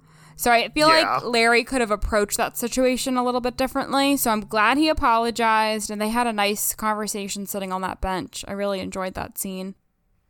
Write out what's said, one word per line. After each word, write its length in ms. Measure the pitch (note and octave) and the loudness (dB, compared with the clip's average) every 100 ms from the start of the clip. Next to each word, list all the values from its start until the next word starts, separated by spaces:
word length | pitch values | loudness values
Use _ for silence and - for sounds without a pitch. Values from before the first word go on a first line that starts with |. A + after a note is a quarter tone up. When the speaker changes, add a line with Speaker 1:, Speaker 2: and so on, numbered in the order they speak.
| _ - - - | _ -20 -20 -4
Speaker 1:
So 160 | B3 | 2
I 180 | A#3 A#3 | 4 2
feel 200 | D4 D4+ | 4 6
Speaker 2:
Yeah. 260 | D#4+ E4 - | 6 4 0
Speaker 1:
like 80 | |
Larry 400 | - A#3+ A#3 A#3 | 0 2 4 4
could 160 | A#3+ C4 | 2 0
have 100 | A3+ | 0
approached 440 | G#3 - G#3+ G#3 - | 0 0 0 0 0
that 200 | - - | -2 -2
situation 580 | A#3 - B3+ B3+ C4+ B3+ | -4 2 2 2 -2 0
a 80 | |
little 160 | B3 B3 | 0 0
bit 140 | B3 B3 | -2 -2
differently. 600 | B3+ C4+ - C4+ C#4 C#4 | -2 -2 -2 2 2 2
So 140 | A#3+ | 2
I'm 100 | G#3+ | 0
glad 360 | G3 G#3+ G#3+ C4 | -2 2 4 4
he 120 | D#4 | 2
apologized, 1000 | D#4 C#4 A3+ A#3 A3+ A3+ A3 A3 A3 G#3 | 2 2 2 2 0 2 2 2 -2 -4
and 100 | G#3 | -4
they 80 | G#3+ | -2
had 180 | A#3+ A#3+ | 0 0
a 60 | |
nice 400 | G#3+ G3+ G#3 - - | 0 0 0 -4 -4
conversation 720 | A3 G#3+ G#3 G#3+ G3+ G3+ G3 | -2 -2 -4 -6 -6 -8 -8
sitting 260 | G3+ F#3+ | -8 -6
on 100 | F#3 | -6
that 200 | F#3 - | -6 -4
bench. 420 | F#3+ F#3 - - - | -4 -4 -6 -10 -10
I 20 | |
really 260 | G3 G3+ G3 | -4 -2 -4
enjoyed 320 | F#3 F#3+ F#3+ | -6 -6 -8
that 240 | F#3+ - - | -8 -10 -8
scene. 380 | G3 F#3 F#3+ F#3+ _ _ _ _ | -10 -8 -10 -14 _ _ _ _